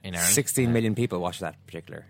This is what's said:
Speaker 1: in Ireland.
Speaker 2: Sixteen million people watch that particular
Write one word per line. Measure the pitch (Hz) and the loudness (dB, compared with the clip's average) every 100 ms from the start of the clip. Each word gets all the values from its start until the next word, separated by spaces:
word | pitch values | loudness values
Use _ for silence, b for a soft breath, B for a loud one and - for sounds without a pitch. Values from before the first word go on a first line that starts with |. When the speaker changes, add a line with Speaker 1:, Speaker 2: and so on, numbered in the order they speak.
Speaker 1:
in | 95 | -6
Ireland. | 87 85 | -2 2
Speaker 2:
Sixteen | 147 - - 120 | 2 2 2 2
million | 117 113 | 4 2
people | 107 120 90 | 2 0 -2
watch | 87 - | -4 -4
that | 85 - - | -8 -8 -14
particular | 85 - 82 | -14 -14 -16